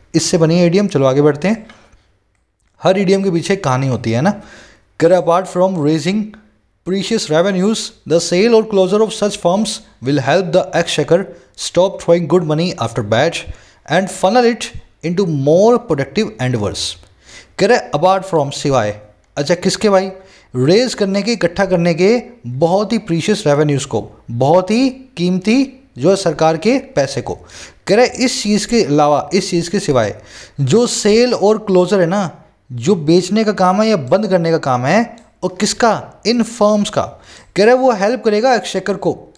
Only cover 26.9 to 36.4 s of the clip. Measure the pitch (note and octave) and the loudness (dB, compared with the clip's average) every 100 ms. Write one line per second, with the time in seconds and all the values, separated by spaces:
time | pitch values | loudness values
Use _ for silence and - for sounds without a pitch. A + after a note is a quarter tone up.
26.9 | - C3+ C3 G#2+ F2 - - - _ - | -4 -2 -4 -8 -10 -14 -20 -20 _ 0
27.9 | G#3 A#3+ A3+ B3 - G#3 G#3 - A#3 C#3 | 2 2 0 -4 -2 -2 -2 0 0 2
28.9 | D3 D3 C#3+ - G3 F#3+ E3+ E3+ G3+ D#3 | 2 2 2 0 -2 -2 -4 -2 -4 0
29.9 | B2+ G#2 - - - - - C3 G#3 B3 | 0 0 -4 -16 -20 -14 -4 2 2 2
30.9 | - G#3 A3 B3 G#3 G3 G#3+ G#3+ F3+ F3+ | 0 2 2 2 2 2 0 2 2 2
31.9 | G3+ E3 G3+ F3 - - _ - B2 B2+ | 2 0 0 -4 -8 -20 _ -16 -6 -2
32.9 | F#3+ D3 F3 F3 G#3+ G#3+ F#3+ F#3 G3+ A3 | 0 2 2 2 -2 0 0 0 2 0
33.9 | G3+ B2 G3 G#3 F3+ E3 D#3+ C#3 B2 B2+ | 0 0 0 2 0 0 -2 0 -2 0
34.9 | G#3 A#3 - _ - F3+ - G3+ - A#3 | 0 0 -6 _ -8 -8 -4 -4 0 0
35.9 | D#3+ - - G3+ A#3+ | 0 -6 -8 -4 -2